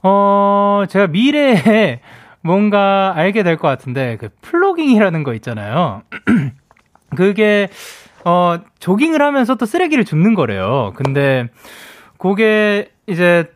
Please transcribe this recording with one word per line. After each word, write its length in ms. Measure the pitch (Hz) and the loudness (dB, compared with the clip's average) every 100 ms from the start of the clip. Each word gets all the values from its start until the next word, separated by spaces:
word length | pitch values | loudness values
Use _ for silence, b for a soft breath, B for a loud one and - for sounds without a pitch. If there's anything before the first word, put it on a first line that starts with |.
어, 800 | 185 202 202 202 202 202 202 202 196 | 2 2 2 2 2 2 2 0 -2
제가 180 | 190 196 | 0 0
미래에 920 | 165 262 294 277 208 139 220 196 117 B B | 2 0 2 2 2 2 2 2 -2 B B
<laughs> 180 | B B | B B
뭔가 720 | 160 190 208 202 196 196 190 165 | -2 0 2 2 2 2 0 0
알게 280 | 180 214 | 0 0
될 140 | 180 165 | 0 0
것 100 | 156 | -2
같은데 500 | 131 131 127 127 110 | -2 -6 -6 -6 -6
그 120 | 110 _ | -12 _
플로깅이라는 840 | - 339 392 339 302 220 202 165 | -4 0 0 0 2 2 2 -2
거 100 | 139 | -6
있잖아요. 720 | 113 - 117 104 135 165 101 - - - | -8 -10 -10 -6 -2 -4 -6 -16 -8 -2
<clears throat> 920 | 220 139 - _ _ _ _ _ - | 0 -2 -10 _ _ _ _ _ 0
그게, 520 | 190 202 214 208 190 B B B B B | 0 2 0 2 -2 B B B B B
어, 360 | 175 175 175 170 - _ | -2 0 0 -2 -10 _
조깅을 420 | - 202 311 311 | -2 0 0 2
하면서 340 | 285 277 240 254 | 0 0 0 -2
또 100 | 220 | -2
쓰레기를 400 | 349 359 294 208 | -2 0 0 0
줍는 300 | 156 196 208 | 2 2 2
거래요. 580 | 120 98 95 135 104 - | -2 -2 -2 -2 -4 -4
근데 540 | 139 139 139 131 120 B B B B B B _ | -4 0 0 0 -4 B B B B B B _
그게 760 | 185 202 220 214 208 202 - _ - | -4 0 0 2 0 -2 -6 _ -8
이제 440 | 170 175 170 160 | 0 2 2 0